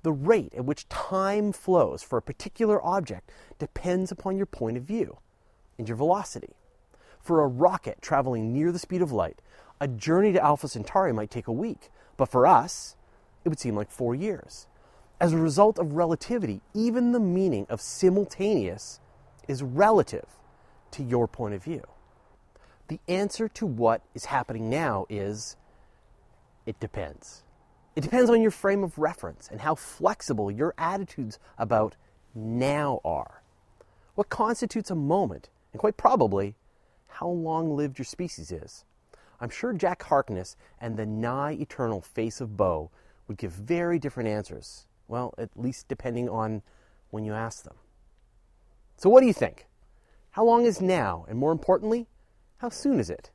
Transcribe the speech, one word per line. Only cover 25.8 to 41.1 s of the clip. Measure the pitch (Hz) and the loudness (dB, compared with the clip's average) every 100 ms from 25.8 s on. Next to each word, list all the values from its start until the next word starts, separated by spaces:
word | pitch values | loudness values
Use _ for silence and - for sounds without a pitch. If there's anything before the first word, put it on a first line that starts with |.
| _ _ _ _ _ _ _ _ | _ _ _ _ _ _ _ _
it | - 104 | -12 -10
depends. | 110 - 78 73 - - _ _ _ _ _ - | -8 -8 -10 -12 -20 -20 _ _ _ _ _ -6
It | |
depends | 147 247 247 | 0 4 6
on | 233 | 6
your | 220 | 4
frame | - 196 202 | 2 0 0
of | 185 - | -2 -2
reference | 156 170 85 - - | -4 -4 -12 -14 -16
and | 107 | -6
how | 156 | -4
flexible | 156 - - 185 214 - 117 101 | -4 -6 0 0 0 -4 -2 -2
your | 104 156 - | 0 -2 0
attitudes | 165 196 190 - 113 - - - | -2 -2 -6 -8 -10 -10 -20 -8
about | 113 113 107 - _ _ _ | 0 2 2 -4 _ _ _
now | 117 110 117 131 147 143 123 | -10 -4 0 0 0 -2 -2
are. | - 76 - - _ _ _ _ _ _ _ | -2 -4 -6 -16 _ _ _ _ _ _ _
What | - 202 | -4 -4
constitutes | - 220 233 233 226 208 | 0 -2 0 -4 -6 -4
a | |
moment, | 170 143 185 151 82 - _ _ | -4 0 2 0 -6 -16 _ _
and | - | -2
quite | 214 - | -2 4
probably, | - 240 113 98 101 110 _ _ _ _ _ | 4 4 4 2 -2 -8 _ _ _ _ _
how | - 170 | -10 -6
long-lived | 175 160 160 165 147 147 135 | -4 -2 -2 0 0 -2 -4
your | |
species | 135 - 175 - 80 | -12 -8 -10 -10 -10
is. | 85 - - _ _ _ - _ _ | -12 -12 -20 _ _ _ -20 _ _
I'm | 120 | -12
sure | - 247 | -6 -4
Jack | 196 185 180 | 0 0 -2
Harkness | - 143 - 95 92 - _ _ | 2 2 2 -6 -8 -16 _ _
and | 117 110 | -8 -6
the | |
nigh | 107 | -4